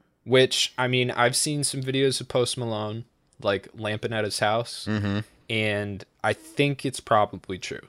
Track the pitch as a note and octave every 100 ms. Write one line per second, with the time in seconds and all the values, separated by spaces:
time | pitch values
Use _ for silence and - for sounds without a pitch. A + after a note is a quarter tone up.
0 | _ _ - C3 C3 - - - B2+ B2+
1 | B2 - A#2+ C3 D3+ D3 C#3 C#3 C3 C3+
2 | C3+ B2 B2+ C3 A#2+ - A#2 G#2+ G#2+ A2
3 | A#2 _ _ - G#2 G2 - - G#2+ G#2+
4 | A#2 A2+ G#2+ - G#2+ A2+ A#2 - - G#2+
5 | G2+ G2+ G#2+ _ - A2+ G#2+ G#2 G#2 F#2+
6 | - _ G#2+ G#2+ - - C#3+ C#3 B2+ -
7 | - A2 G2+ F#2+ - F#2 - -